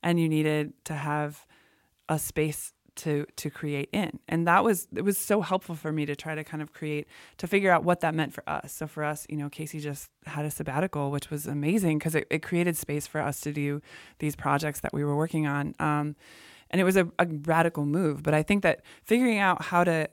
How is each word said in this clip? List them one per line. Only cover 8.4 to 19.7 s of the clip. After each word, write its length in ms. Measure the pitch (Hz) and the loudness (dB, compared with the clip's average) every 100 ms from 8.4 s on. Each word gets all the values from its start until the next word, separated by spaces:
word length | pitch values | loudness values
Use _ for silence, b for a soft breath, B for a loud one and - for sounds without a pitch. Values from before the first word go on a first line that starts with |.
| - | -6
us. 240 | - - | -8 -8
So 140 | - 156 | -10 -10
for 160 | - | -6
us, 240 | 151 151 - | -4 -6 -6
you 80 | 151 | -6
know, 120 | 147 | -6
Casey 320 | - 156 156 | -8 -10 -8
just 300 | 147 143 - _ - | -8 -10 -14 _ -12
had 180 | 147 | -6
a 60 | 151 | -6
sabbatical, 600 | - 156 135 185 147 139 | -4 -4 -2 -2 -2 -2
which 180 | 143 - | -4 -6
was 200 | 151 143 | -8 -6
amazing 500 | 143 143 208 185 156 | -2 2 2 4 2
'cause 160 | 160 | 0
it, 140 | 156 - | -2 0
it 100 | 160 | -4
created 320 | - 175 175 170 | 0 0 0 -2
space 280 | - 147 - | -4 -6 -4
for 120 | 156 | -4
us 200 | 147 143 | -4 -4
to 120 | - | -6
do 300 | 151 143 143 B B B B | -2 -2 -2 B B B B
these 160 | 151 143 | -4 -2
projects 420 | 143 143 156 147 | 0 2 0 -4
that 140 | - | -6
we 80 | - | -2
were 140 | 147 143 | 0 0
working 280 | 160 165 | 0 0
on. 300 | 151 143 147 - | 0 0 -4 -2
Um, 340 | 156 147 147 147 B B B B B | 0 0 -2 -6 B B B B B
and 100 | 175 | 2
it 40 | |
was 120 | 185 190 | 4 4
a, 140 | 170 - | 2 2
a 80 | 175 | 0
radical 580 | 156 147 160 165 165 | 0 0 2 4 2
move. 380 | 147 156 175 143 | 0 2 0 0
But 100 | 151 | 2
I 120 | 151 | 2
think 180 | 156 202 | 4 2
that 200 | 190 - - B | 4 0 -4 B
figuring 360 | - 233 254 214 | 0 4 4 4
out 220 | 196 180 | 2 2
how 180 | - | 2